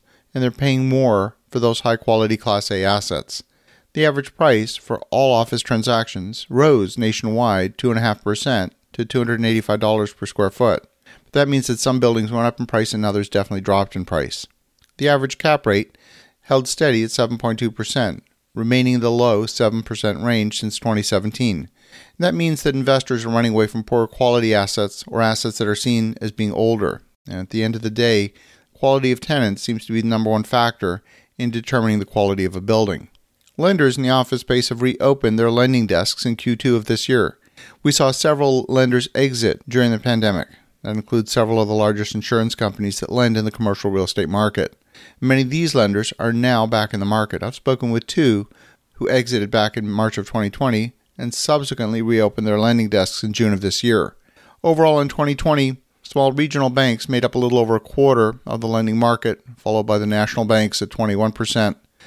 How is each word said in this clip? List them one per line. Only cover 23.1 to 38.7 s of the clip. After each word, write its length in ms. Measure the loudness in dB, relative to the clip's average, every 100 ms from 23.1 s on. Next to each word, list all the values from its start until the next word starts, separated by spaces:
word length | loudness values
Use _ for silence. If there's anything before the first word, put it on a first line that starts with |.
| -4
are 60 | 0
running 240 | 0 2
away 140 | 2 0
from 160 | -2
poor 240 | -2 0 0
quality 460 | 0 2 2 2
assets 500 | 2 0 -2 -4 -6 -8
or 140 | 0
assets 380 | 0 0 -4 -4
that 80 | -2
are 80 | -2
seen 400 | 0 0 0 -4
as 120 | -8
being 200 | -4 -4
older. 520 | 0 0 2 -2 -4 -14 _ -12
And 120 | -12
at 120 | -6
the 120 | -2
end 120 | -2 -2
of 80 |
the 80 | -4
day, 420 | 0 2 2 0 -8 _ _ _
quality 380 | _ 2 2 2
of 100 | 0
tenants 400 | 0 0 0 -2
seems 240 | -6 -6 -4
to 80 |
be 80 | -2
the 60 | 0
number 240 | 0 2
one 120 | 0
factor 600 | 0 0 0 0 -4 -4 -10 _ _ -6
in 140 | -4
determining 480 | -4 -2 0 2 0
the 60 | 0
quality 400 | 0 0 2 -2
of 100 | -4
a 60 |
building. 480 | 0 2 2 -2 -10 _ _ _ _ 0
Lenders 360 | 2 4 2 2
in 80 |
the 60 | 2
office 320 | 2 2 -4
space 280 | 0 0 0
have 120 | 0
reopened 560 | -2 2 2 2 2 2
their 140 | 2
lending 340 | 4 4 2 2
desks 400 | 0 0 -2 -4
in 100 | -2
Q 200 | -2 -2
two 200 | 2 0
of 100 | 0
this 220 | -2 2
year. 300 | 2 2 -4 _ -20 -20 -2
We 80 | 0
saw 180 | 2 2
several 560 | 2 0 2 2 2
lenders 400 | 2